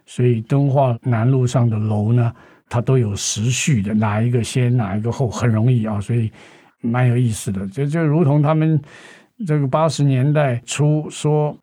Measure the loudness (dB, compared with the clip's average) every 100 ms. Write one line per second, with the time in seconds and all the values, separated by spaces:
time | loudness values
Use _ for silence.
0 | _ -2 0 0 0 0 2 2 0 0
1 | -2 0 2 2 2 2 0 0 -2 0
2 | 2 2 0 -4 -16 _ -8 -4 0 2
3 | 0 -2 -6 -4 -2 -2 0 0 0 0
4 | 0 0 0 0 -2 0 0 0 0 -2
5 | -4 -2 -4 -2 0 2 2 2 0 -4
6 | -4 -2 -2 -6 -20 -20 _ _ -4 0
7 | 2 2 0 -2 -6 -6 -6 -6 -4 0
8 | 0 2 2 2 2 2 2 0 -2 -16
9 | -20 -20 _ -10 -4 -2 0 0 0 2
10 | 2 2 2 2 0 -2 -6 -2 0 0
11 | -2 -4 -2 0 -2 -4